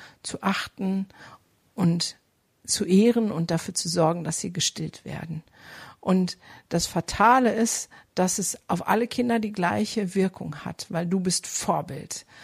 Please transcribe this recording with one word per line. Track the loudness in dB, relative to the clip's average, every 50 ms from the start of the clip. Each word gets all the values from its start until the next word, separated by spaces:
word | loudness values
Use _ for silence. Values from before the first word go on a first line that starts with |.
| -16 -20 -20 _
zu | -12 -10 -10 -4 -2
achten | -2 -2 -2 -4 -8 -8 -4 -2 -2 0 -2 -4 -6 -10 -16 -20 -20 -20 -20 _ _ _ _ _ _ _
und | 2 2 4 4 2 0 -4 -8 _ _ _ _ _ _ _ _ _ -6
zu | -4 -4 -2 2
ehren | 4 6 8 8 8 6 4 2 0
und | 0 -2 -2 0
dafür | -2 -2 -2 -4 -6
zu | -6 -4 -2
sorgen, | 0 2 2 2 2 0 -4
dass | -6 -6 -4
sie | -6 -6 -4
gestillt | -2 -2 -2 -2 -4 -8 -10 -10 -12 -14
werden. | -12 -12 -10 -10 -10 -10 -10 -12 _ _ -20 -20 -20 -20 -20 -20 -20 -20 -6
Und | 0 2 2 2 2 0 -2 -8 -16 -20 -20 -20 -8 -4
das | -2 -2 -2
Fatale | -2 -2 -4 -4 -2 2 4 6 6 8 6 6 4 2
ist, | 2 0 0 0 -4 -6 -10 -16 -20 -20 _ _
dass | 0 0 0 0 -2
es | -2 -4 -6 -6 _ -4
auf | -4 -2 0 0
alle | 2 2 0 0
Kinder | 0 0 0 2 0 0
die | 0 -2
gleiche | -2 0 0 0 2 0 -2 -2 -2 -4 -4 -2 0
Wirkung | 2 0 0 0 -4 -8 -10 -10 -8
hat, | -10 -10 -10 -10 -10 -6
weil | -4 -4 -2 0
du | 0 0
bist | 0 0 -2 -2 -4 -6
Vorbild. | -6 -4 -2 0 0 0 -2 -4 -8 -12 -10 -10 -12 -12 -12 _ -20 -20